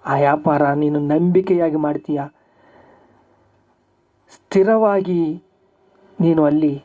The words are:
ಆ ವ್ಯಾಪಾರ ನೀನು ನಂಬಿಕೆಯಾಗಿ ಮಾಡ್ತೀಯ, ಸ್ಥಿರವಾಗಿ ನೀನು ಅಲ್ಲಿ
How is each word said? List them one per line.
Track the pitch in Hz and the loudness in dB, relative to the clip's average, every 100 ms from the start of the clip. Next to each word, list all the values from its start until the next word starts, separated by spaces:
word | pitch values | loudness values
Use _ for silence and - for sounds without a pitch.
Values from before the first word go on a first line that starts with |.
| - | -4
ಆ | 139 | 0
ವ್ಯಾಪಾರ | 143 147 151 147 147 | 2 2 0 0 0
ನೀನು | 143 151 147 | 0 -2 -2
ನಂಬಿಕೆಯಾಗಿ | 147 151 175 180 190 180 165 156 | -2 0 2 0 0 0 0 -2
ಮಾಡ್ತೀಯ, | 151 147 - 147 139 _ _ _ _ _ _ _ _ _ _ _ _ _ _ _ _ _ _ _ _ | -4 -6 -6 -8 -8 _ _ _ _ _ _ _ _ _ _ _ _ _ _ _ _ _ _ _ _
ಸ್ಥಿರವಾಗಿ | - _ 190 190 220 220 202 190 175 165 170 _ _ _ _ _ _ _ - | -20 _ 0 2 2 2 0 -2 -2 -2 -6 _ _ _ _ _ _ _ -2
ನೀನು | 165 160 | 0 2
ಅಲ್ಲಿ | 151 151 151 139 | 2 2 0 -4